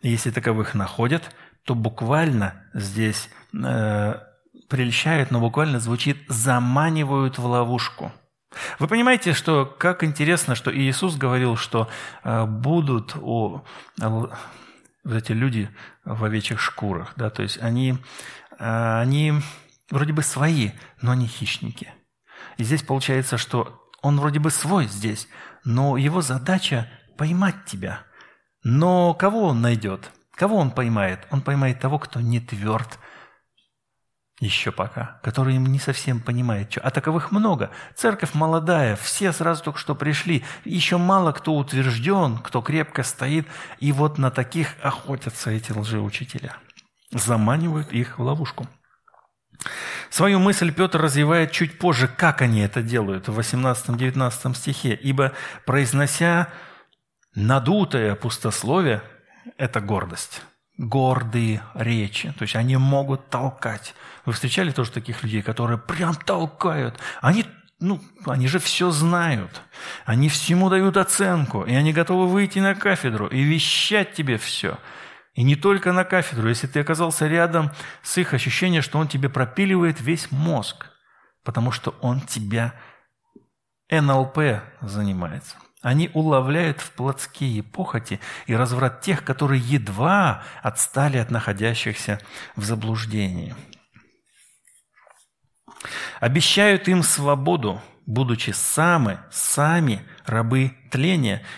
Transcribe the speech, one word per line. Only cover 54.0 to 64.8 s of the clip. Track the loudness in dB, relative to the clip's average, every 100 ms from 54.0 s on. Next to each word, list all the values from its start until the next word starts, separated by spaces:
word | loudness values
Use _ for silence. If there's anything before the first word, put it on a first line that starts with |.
| 0 0 0 -2 -4 -4
стихе. | -4 -2 -2 -2
«Ибо, | 0 2 2 0 -12 -10 0
произнося | 2 4 2 2 2 2 2 0 -6 -20 -20 _ _ _ _ _ -2
надутое | 2 2 4 2 2 2 0 0
пустословие», | -4 -4 -4 -2 0 2 2 0 -4 -20 _ _ -20 -6
это | -4 -2
гордость. | -2 -2 -2 -8 -10 -12 -18 _ _ -10
Гордые | -2 0 2 0 0 0 0 -2 -6
речи. | -6 -2 0 -2 -4 -8 -8
То |
есть | -4 0
они | 2 4
могут | 4 2 0 -4 -4
толкать. | -4 -4 -4 -6 -6 -12 -18 -20 -10 -6
Вы |
встречали | -2 -2 0 0
тоже | 0